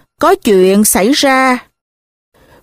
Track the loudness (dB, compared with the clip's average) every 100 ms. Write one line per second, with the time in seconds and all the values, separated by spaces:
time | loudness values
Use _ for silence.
0 | _ -4 -2 0 0 2 2 2 0 0
1 | -2 0 0 0 -2 -4 -8 _ _ _
2 | _ _ _ _ _ _